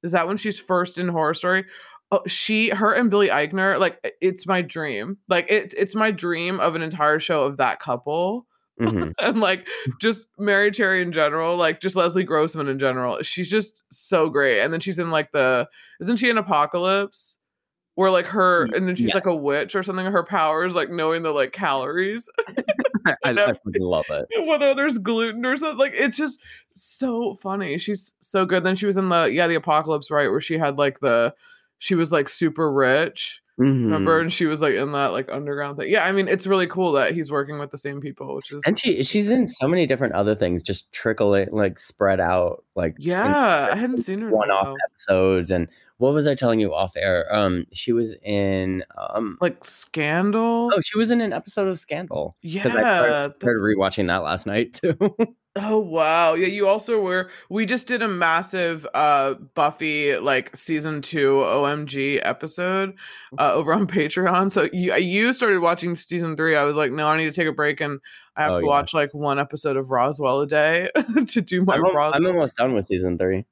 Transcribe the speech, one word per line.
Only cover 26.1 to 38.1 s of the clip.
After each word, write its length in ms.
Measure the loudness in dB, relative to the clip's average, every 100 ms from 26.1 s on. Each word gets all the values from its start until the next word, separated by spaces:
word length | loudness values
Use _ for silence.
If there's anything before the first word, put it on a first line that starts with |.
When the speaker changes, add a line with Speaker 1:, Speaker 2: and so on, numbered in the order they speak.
| 0
Speaker 1:
just 240 | -6 -6 -20 -20 _
so 600 | -16 -12 -6 -4 -2 -4
funny. 420 | -6 -8 -6 -4 -4
She's 360 | -4 -6 -8 _
so 260 | -4 -2 2
good. 180 | 2
Then 120 | 2 0
she 100 | 0
was 100 | 0
in 120 | 2
the, 160 | 2
yeah, 220 | 2 2 2
the 80 | 0
Apocalypse, 540 | 2 0 2 -4 -2
right, 180 | 0 2
where 100 | 0
she 160 | -2 -2
had, 200 | -2 0
like, 220 | -2 0
the, 340 | 0 2 2 -2 _ -20 _ _
she 160 | -2 0
was, 160 | 2
like, 160 | 0 0
super 420 | 0 -2 0 0
rich. 680 | 2 4 4 0 -4 -12 -12 _ 2
Speaker 2:
Mm-hmm. 260 | 4 4
Speaker 1:
Remember? 360 | 2 2 2 2
And 120 | 2
she 140 | 0 0
was, 140 | 2
like, 120 | 2
in 180 | 0 0
that, 140 | 0 0
like, 220 | -2 -4
underground 460 | -8 -6 -6 -6 -6
thing. 120 | -2
Yeah, 140 | 0
I 80 | 2
mean, 160 | 0 0
it's 180 | -2 2
really 200 | 0 0
cool 260 | 0 2
that 200 | 4 2
he's 180 | 0 -2
working 280 | -4 -4 -6
with 120 | -10
the 80 | -10
same 220 | -10 -8
people, 340 | -10